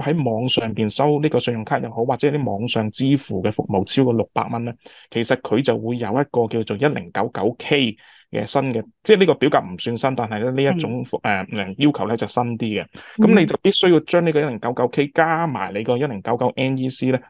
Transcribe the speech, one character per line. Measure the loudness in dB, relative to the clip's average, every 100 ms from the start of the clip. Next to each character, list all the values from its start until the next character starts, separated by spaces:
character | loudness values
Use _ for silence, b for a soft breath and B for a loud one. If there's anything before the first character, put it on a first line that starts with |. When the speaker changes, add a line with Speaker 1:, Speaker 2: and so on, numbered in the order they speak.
Speaker 1:
喺 | 0 0
網 | 0 0 -2
上 | -2 -2
邊 | -2 -2
收 | 0 0 2
呢 | 0
個 | 0
信 | -2
用 | -4
卡 | -2 -4
又 | -4
好， | -4
或 | -2
者 | 0 0
啲 | 0
網 | -2 -4 -2
上 | -2 -2
支 | -2 2 2
付 | 0 -4
嘅 | -2
服 | -2 0
務 | 0 0
超 | 2
過 | 2
六 | 2 0
百 | -2 -4
蚊 | -4 -8
咧， | -10 B B B
其 | -4
實 | 0 0
佢 | 0 0
就 | 2 0
會 | -2 -4
有 | -2
一 | -2 0
個 | 0 -2
叫 | -2
做 | -4 0
一 | 0
零 | 0 -6
九 | -4 -4
九 | -2 -2 -2
K | -2 0 0 -4 b b b
嘅 | -6 -4
新 | -2 -2
嘅， | -2 -6 _
即 | 2
係 | 4
呢 | 6
個 |
表 | 4 4
格 | 2
唔 | 0 -6
算 | -6 -2
新， | -2 -2
但 | -4
係 | -2 -2
咧 | 0 0
呢 | 0
一 |
種， | -2 -6
Speaker 2:
係。 | -6 -4
Speaker 1:
呃， | -2 -2 -4 -6 -6 0
要 | 2
求 | 2 -2
咧 | -2
就 | -4
新 | -2 -2 -2
啲 | -4 -4
嘅。 | -6 -12 B B
Speaker 2:
嗯。 | 6
Speaker 1:
噉 | 6
你 | 4
就 | 2
必 | 2
須 | 4 4
要 | 4
將 | 4 2
呢 | 2
個 | 2
一 |
零 | 0 -2
九 | -4
九 | -2 0
K | 0 0
加 | 2 2 2 -2
埋 | -4 -4
你 | -4
個 | -2 0
一 |
零 | -2 -4
九 | -4 -2
九 | -2 0
N | -2 -2
E | -4
C | -2 -2
咧， | -2 B